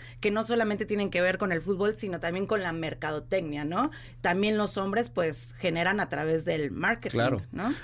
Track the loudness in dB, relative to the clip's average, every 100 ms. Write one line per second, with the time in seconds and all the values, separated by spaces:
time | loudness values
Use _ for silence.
0 | -16 -2 0 0 2 2 2 0 0 0
1 | 2 4 4 4 0 0 0 2 2 0
2 | -4 -4 -2 -2 0 0 0 -2 -4 -4
3 | -4 -4 0 -2 0 -4 -2 0 0 -2
4 | -16 -2 0 2 4 2 0 0 0 0
5 | 0 0 0 -2 -10 -4 -2 2 2 2
6 | 0 0 2 2 2 0 -2 0 0 0
7 | 0 2 2 2 -2 -4 -2 -4